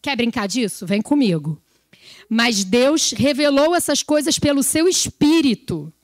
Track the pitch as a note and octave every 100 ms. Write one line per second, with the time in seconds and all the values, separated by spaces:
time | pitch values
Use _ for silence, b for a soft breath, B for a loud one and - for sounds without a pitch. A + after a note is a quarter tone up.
0 | - B3+ A#3+ A3+ G3+ A3 G#3+ - F3 G3+
1 | - D4 A#3 E3 D3 D3+ _ b b b
2 | b b b A3+ A#3+ G#3 F#3+ A#3+ C4 D#4
3 | - B3 C4 C4+ D4 C#4 D#4 F4 - C#4+
4 | - D4+ D4 - D4 C#4 - D#4 F4 -
5 | - - D4+ E4 C#4 G#3+ - E3+ D3+ _